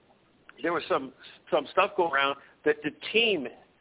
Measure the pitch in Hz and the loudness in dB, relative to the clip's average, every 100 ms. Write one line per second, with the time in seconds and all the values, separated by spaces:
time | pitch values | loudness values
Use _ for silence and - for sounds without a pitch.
0 | _ _ _ _ - - 165 160 - 160 | _ _ _ _ -20 -8 -4 -4 0 -2
1 | 131 - - - - 165 131 185 202 - | -2 -12 -20 -20 -2 -2 0 0 0 0
2 | 165 139 139 143 - _ 151 151 151 - | 0 2 2 -2 -10 _ 0 0 -4 -8
3 | - 220 226 180 120 - - _ | -2 0 2 0 -4 -12 -20 _